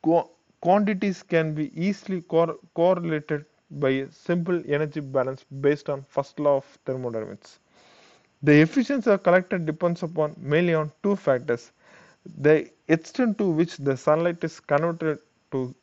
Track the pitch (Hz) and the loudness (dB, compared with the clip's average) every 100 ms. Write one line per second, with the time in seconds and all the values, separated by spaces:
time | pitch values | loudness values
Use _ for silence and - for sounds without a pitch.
0 | 160 165 - _ _ _ 170 196 208 196 | 2 0 -2 _ _ _ 2 2 2 0
1 | 202 185 - 165 160 151 151 156 185 196 | -2 -4 -2 0 0 -4 -6 -4 -4 -4
2 | - 185 165 165 165 - _ - 175 180 | -6 -8 -2 0 0 -4 _ 0 2 2
3 | 170 156 143 147 151 _ _ 143 139 135 | -2 -4 -4 -8 -8 _ _ -4 0 0
4 | 135 _ - 175 170 175 147 143 156 151 | -4 _ -4 -2 0 -4 -2 -2 -2 -6
5 | 139 135 127 135 _ 135 143 147 - 139 | -4 -2 -2 -6 _ -2 0 0 -4 -8
6 | 139 - 139 - 147 139 - _ - 131 | -6 -6 -6 -2 0 0 -2 _ -8 -6
7 | 123 113 107 104 - - _ _ _ _ | -6 -6 -8 -14 -20 -20 _ _ _ _
8 | _ _ _ _ 143 151 160 277 240 277 | _ _ _ _ 6 8 6 2 0 0
9 | 220 196 - 180 180 185 156 156 175 175 | 2 2 4 2 2 -4 -4 -2 -2 -2
10 | 165 165 151 - 135 151 175 160 156 _ | -6 -4 -4 -4 -2 2 2 0 -2 _
11 | 202 202 - 127 139 120 - _ _ - | -4 -2 0 -2 0 -6 -6 _ _ -20
12 | - _ - - 143 156 - _ - 165 | -20 _ -20 -2 4 4 2 _ -2 -2
13 | - - 240 202 196 156 170 - 139 131 | -2 -2 -2 0 0 0 -2 -2 -4 -2
14 | - 156 170 170 160 - - 147 170 165 | 0 2 0 -2 -8 -10 -2 0 0 -4
15 | 160 147 _ _ _ 135 127 131 | -4 -6 _ _ _ -6 -6 -10